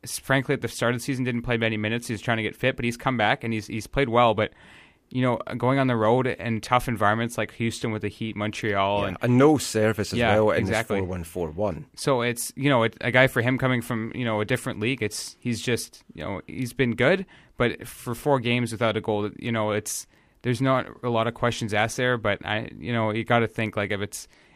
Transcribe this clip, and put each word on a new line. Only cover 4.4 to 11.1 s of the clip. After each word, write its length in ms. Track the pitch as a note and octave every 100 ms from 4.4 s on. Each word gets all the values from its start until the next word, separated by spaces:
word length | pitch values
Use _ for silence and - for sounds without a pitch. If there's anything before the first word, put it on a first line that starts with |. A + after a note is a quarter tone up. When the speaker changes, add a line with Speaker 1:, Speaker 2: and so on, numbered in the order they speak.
| G#2+ - - - - _ _
Speaker 1:
you 100 | B2+
know, 160 | B2+ A#2 - B2
going 200 | A#2+ C#3
on 80 | C3
the 80 |
road 320 | A#2 G#2+ A#2+ B2+
in 360 | G2+ A2 A2+
tough 260 | - B2 B2+
environments 480 | A2 G#2 A2 A#2 A#2
like 160 | G#2+
Houston 400 | - A2+ A2 A#2+
with 80 | G#2+
the 80 | G#2
Heat, 260 | - A2+
Montreal, 680 | G#2 G#2 G#2+ A2+ G2 G2 G2+
Speaker 2:
Yeah, 60 | G2+
Speaker 1:
and 80 | F2
Speaker 2:
and 160 | B2 B2
no 200 | C#3+ D3
service 540 | - A2 G#2+ A2 G2+
as 40 | A#2
Speaker 1:
Yeah, 160 | A#2
Speaker 2:
well 160 | G#2+ G#2+
in 80 | E2+
Speaker 1:
exactly. 360 | F#2+ G#2+ A2+ G2+
Speaker 2:
this 60 |
four 60 |
one 140 | F#2